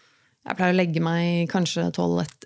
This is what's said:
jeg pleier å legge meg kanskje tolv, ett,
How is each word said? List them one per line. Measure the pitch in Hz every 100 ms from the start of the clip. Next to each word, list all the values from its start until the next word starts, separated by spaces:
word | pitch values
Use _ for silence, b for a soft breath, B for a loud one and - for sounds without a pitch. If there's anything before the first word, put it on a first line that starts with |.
| b b b b -
jeg | -
pleier | 180 185
å |
legge | 180 160
meg | 165 170 175 170 170
kanskje | 190 175 175 170 165
tolv, | 175 -
ett, | 170 -